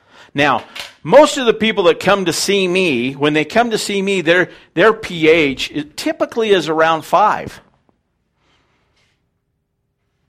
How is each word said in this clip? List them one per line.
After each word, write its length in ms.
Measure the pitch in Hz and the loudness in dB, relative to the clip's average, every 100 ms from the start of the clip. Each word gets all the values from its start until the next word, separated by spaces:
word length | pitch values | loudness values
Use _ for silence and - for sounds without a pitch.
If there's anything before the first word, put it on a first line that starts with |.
| _ - - | _ -20 -10
Now, 300 | 139 143 117 - - - _ 147 | -2 0 0 -6 -18 -20 _ 4
most 300 | 247 196 285 | 4 6 4
of 80 | |
the 80 | 240 | 2
people 320 | 220 220 208 | 2 0 0
that 160 | 175 156 | 2 2
come 240 | 185 202 | 0 0
to 80 | 175 | 0
see 340 | - - 202 185 | -4 -2 -2 0
me, 460 | 180 185 123 127 | 0 0 -2 -4
when 220 | 147 151 | -2 -2
they 100 | 151 | 0
come 260 | 151 220 240 | -2 -2 0
to 80 | 214 | -2
see 220 | - 202 | -4 -4
me, 220 | 190 190 | -2 -2
their, 280 | 160 175 170 - _ | 0 0 0 -6 _
their 220 | 156 214 | 0 2
P 340 | 220 - 175 156 | 0 -6 -2 2
H 420 | 165 143 131 - | 4 2 -4 -8
is, 140 | 151 - - | -8 -10 -8
typically 540 | 311 320 - 233 220 | -8 -4 -6 -4 0
is 180 | 190 151 | 0 0
around 320 | 156 160 160 | 0 0 0
five. 580 | - 170 208 143 - - _ _ _ _ _ _ _ _ _ _ _ _ _ _ _ _ _ _ _ _ _ _ _ _ _ _ | 0 0 2 -2 -8 -16 _ _ _ _ _ _ _ _ _ _ _ _ _ _ _ _ _ _ _ _ _ _ _ _ _ _